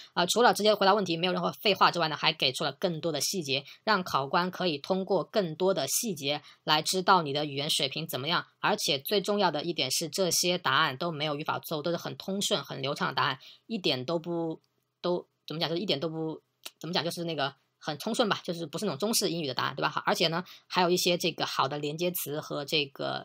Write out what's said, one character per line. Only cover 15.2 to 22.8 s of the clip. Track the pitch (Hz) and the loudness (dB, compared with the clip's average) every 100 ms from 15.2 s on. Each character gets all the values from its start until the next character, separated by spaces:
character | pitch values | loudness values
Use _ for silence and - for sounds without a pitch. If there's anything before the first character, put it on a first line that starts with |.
| - _ - | -4 _ -10
怎 | 151 | -4
么 | |
讲， | 165 | -2
就 | 170 | -2
是 | |
一 | 190 | 0
点 | 139 | -2
都 | 165 | -2
不， | 160 160 151 - _ - - | -4 -6 -6 -14 _ -18 -12
怎 | 160 | -4
么 | |
讲， | 180 | -2
就 | 160 | -2
是 | 170 170 | -4 -6
那 | 151 | -2
个 | 139 - _ _ | -4 -4 _ _
很 | - 147 | -8 -6
通 | 220 | -4
顺 | 233 220 | 0 2
吧， | 165 | 0
就 | - | -2
是 | 165 160 | -6 -6
不 | 165 | -4
是 | 202 | -4
那 | |
种 | 135 | -2
中 | 208 | 0
式 | 233 190 | 0 0
英 | 170 | -2
语 | 143 | -2
的 | |
答 | 123 127 | -2 -2
案， | 139 | -2
对 | |
吧？ | 156 | -2
好， | 147 165 | -2 0
而 | |
且 | 202 165 | 2 2
呢， | 165 180 - _ | 0 -6 -14 _
还 | - | 2
有 | 175 | 4
一 | 180 | 4
些 | 180 175 | 4 2
这 | 175 | 0
个 | 143 139 | -2 -4
好 | - 139 | 0 0
的 | 147 | 0
连 | 147 160 | -4 -2
接 | 175 | -2
词 | 175 139 147 | -2 -6 -6
和 | - 147 143 | -6 -8 -2
这 | 160 | -2